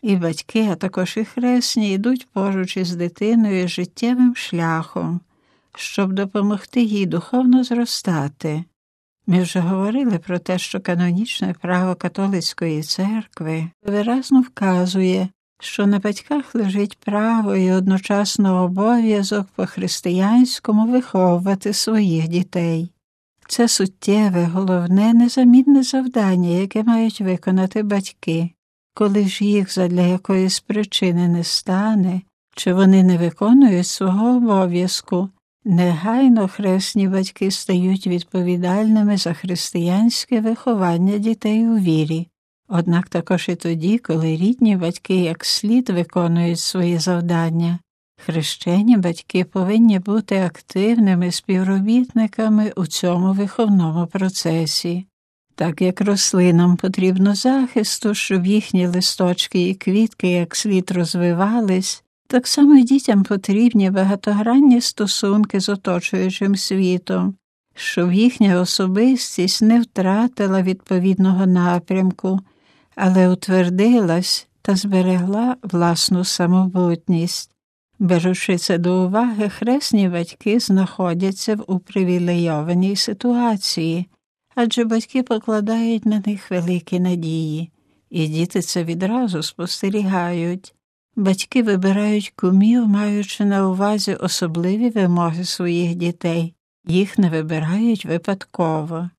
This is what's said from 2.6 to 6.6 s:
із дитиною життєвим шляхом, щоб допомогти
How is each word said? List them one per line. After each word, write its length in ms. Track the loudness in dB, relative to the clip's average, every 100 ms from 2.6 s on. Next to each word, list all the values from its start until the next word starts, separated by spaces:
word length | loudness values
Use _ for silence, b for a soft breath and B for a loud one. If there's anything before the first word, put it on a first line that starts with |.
| -4 -4
із 180 | -6 -4
дитиною 720 | -6 -4 0 2 2 0 -2
життєвим 680 | -4 -8 -4 -2 2 2 2
шляхом, 840 | -6 -4 -2 -2 -4 -6 -4 -6 _ _ _ _ _ -14
щоб 380 | -10 -4 -2
допомогти 720 | -2 -4 -2 -2 -2